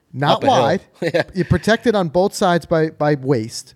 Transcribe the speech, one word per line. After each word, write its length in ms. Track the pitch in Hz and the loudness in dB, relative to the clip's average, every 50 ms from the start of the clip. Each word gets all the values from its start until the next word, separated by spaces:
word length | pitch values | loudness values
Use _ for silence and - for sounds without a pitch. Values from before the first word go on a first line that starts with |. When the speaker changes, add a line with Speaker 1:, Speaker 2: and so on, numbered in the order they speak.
| _ _ - | _ _ -8
Speaker 1:
not 240 | 127 143 151 196 214 | -2 0 0 0 2
Speaker 2:
Up 60 | - | 2
a 40 | 262 | 2
hill. 140 | 247 165 | 2 2
Speaker 1:
wide. 200 | 120 135 170 196 - _ | 2 2 0 -2 -4 _
Speaker 2:
<laughs> 100 | _ _ | _ _
Yeah. 220 | 180 165 - 165 143 - - | -6 -2 -2 -2 -2 -2 -4
Speaker 1:
You're 120 | 185 170 | -6 -2
protected 500 | - 185 170 - 208 220 226 - 247 208 | 0 0 0 2 0 0 2 2 0 0
on 120 | 202 180 160 | 0 0 0
both 240 | - 180 185 202 - | 0 0 0 0 0
sides 320 | - 214 180 175 170 - | 0 0 0 2 0 0
by, 240 | - 175 160 156 160 | 0 0 0 0 0
by 260 | - - 147 151 151 | -2 -2 0 0 0
waste, 600 | 139 127 131 143 117 110 120 - - - - - | 0 0 0 0 0 -2 -4 -10 -14 -16 -16 -20